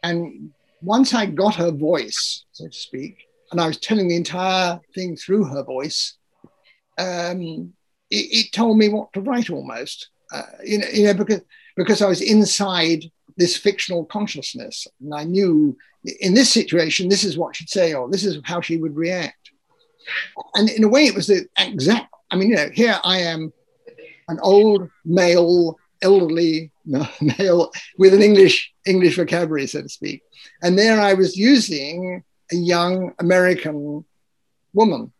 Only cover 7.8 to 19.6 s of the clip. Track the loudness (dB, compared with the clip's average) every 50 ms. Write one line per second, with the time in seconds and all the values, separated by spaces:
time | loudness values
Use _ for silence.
7.8 | _ _ _ _ _ _ -6 -6 -6 -2 0 -2 -2 0 -2 -2 0 2 4 4
8.8 | 4 4 2 -2 -8 -8 _ -8 -6 -4 -4 -4 -4 -4 -6 -10 -10 -12 -12 -12
9.8 | -12 -12 -14 -18 -18 _ _ _ _ _ -14 -14 -14 -14 -18 -18 -8 -4 -4 -4
10.8 | -4 -4 0 2 4 4 4 2 0 -2 -2 -4 -4 _ _ _ _ _ _ -4
11.8 | 0 0 2 2 2 0 0 0 0 4 4 4 4 4 2 -2 -2 -2 -2 0
12.8 | 0 0 0 -2 -4 -12 _ _ _ _ _ 0 0 0 0 -2 -2 -2 -2 -2
13.8 | -6 -4 -4 -6 -6 -6 -6 -6 -6 -6 -8 -10 -12 -12 -12 -12 -14 -14 -14 -14
14.8 | -16 -16 _ _ -16 -12 -12 -10 -8 -2 0 0 2 4 4 4 4 2 0 _
15.8 | _ _ _ _ _ -16 -12 -6 0 4 6 6 6 6 4 0 0 0 0 0
16.8 | 0 0 -2 -4 0 0 0 0 0 -4 -4 -6 -8 -8 -8 -14 -14 -8 -2 0
17.8 | 0 0 0 -4 -6 -6 -6 -4 -4 -4 -6 -6 -10 -8 -8 -8 -6 -4 -4 -4
18.8 | -4 -6 -6 -4 -4 -4 -4 -4 -6 -8 -10 _ _ -20 _ _